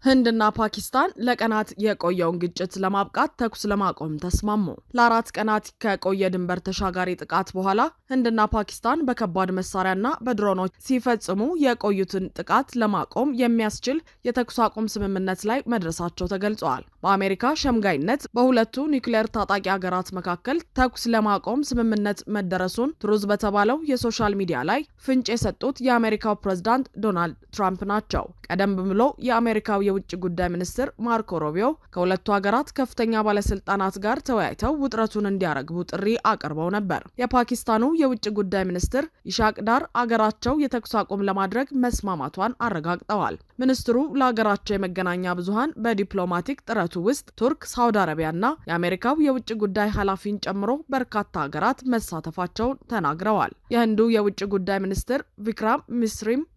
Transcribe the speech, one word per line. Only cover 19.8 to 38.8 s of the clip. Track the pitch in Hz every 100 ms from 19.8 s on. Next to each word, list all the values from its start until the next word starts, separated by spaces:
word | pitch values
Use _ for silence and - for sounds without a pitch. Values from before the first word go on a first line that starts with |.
| 185 180 180
መካከል | 185 180 175 - 320 -
ተኩስ | - 254 - 240
ለማቆም | 226 214 196 - 247
ስምምነት | 294 240 233 214 208 202 -
መደረሱን | 208 190 185 185 226 262 -
ትሩዝ | 208 214 202
በተባለው | 202 214 202 208 285
የሶሻል | 311 254 240 220 208
ሚዲያ | 196 190 131
ላይ | 143 240 311 _
ፍንጭ | - 262 247
የሰጡት | 226 214 - 254 277
የአሜሪካው | 254 240 226 214 220 208
ፕሬዝዳንት | 202 185 196 254 262 -
ዶናልድ | 220 180 170 - -
ትራምፕ | - 190 185 202
ናቸው። | 208 214 - - -
ቀደም | - 175 202 190
ብሎ | 190 190 262 -
የአሜሪካው | 247 233 233 220 214 202
የውጭ | 202 196 - 185
ጉዳይ | 180 175 180
ሚኒስትር | 175 180 - 269 -
ማርኮ | 233 226 214 170
ሮቢዮ | 151 165 233 311 -
ከሁለቱ | - 180 185 -
ሀገራት | 202 196 226 294
ከፍተኛ | - 254 - 226 220
ባለስልጣናት | 214 208 196 196 - 196 190 190
ጋር | 208 254
ተወያይተው | - 233 160 - 226 302
ውጥረቱን | 269 220 220 214 202
እንዲያረግቡ | 196 185 139 139 170 175
ጥሪ | 170 196 233 -
አቅርበው | 214 156 151 170
ነበር። | 208 196 160 - -
የፓኪስታኑ | 247 254 240 240 - 220 247 330
የውጭ | 277 240 208
ጉዳይ | 208 196 196
ሚኒስትር | 185 175